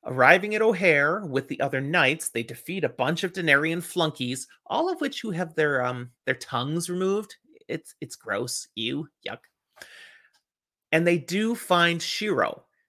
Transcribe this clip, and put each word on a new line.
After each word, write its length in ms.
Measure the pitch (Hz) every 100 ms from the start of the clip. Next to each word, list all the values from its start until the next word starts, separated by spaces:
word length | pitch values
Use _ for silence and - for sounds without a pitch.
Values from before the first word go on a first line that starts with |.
| -
Arriving 500 | 127 131 180 208 214
at 60 |
O'Hare 640 | 220 185 185 147 143 190 185
with 240 | 131 -
the 100 | -
other 220 | 135 135
knights, 480 | 139 170 135 160 -
they 140 | 113
defeat 420 | 120 117 - 185 139
a 40 |
bunch 360 | - 127 170 185
of 80 |
Denarian 480 | 190 165 143 160 170
flunkies, 640 | 170 180 160 - 123 127 - _ -
all 220 | - 349
of 120 | 349
which 180 | 285 -
who 120 | 220
have 240 | 170 175 160
their, 280 | 151 135
um, 280 | 123 127 123 _ -
their 100 | 131
tongues 540 | - 123 131 165 170
removed. 460 | 180 190 202 202 - _ - -
It's, 280 | 160 - -
it's 160 | 143 -
gross. 520 | 113 101 123 - - -
Ew. 340 | 113 139 156 _ -
Yuck. 120 | 117 _ _ _ _ - - - - _ _ _ _ _ _ _
And 120 | 160 170
they 120 | 170
do 380 | - 190 220 233
find 460 | - 175 170 170
Shiro 600 | - - 214 143 - - _ _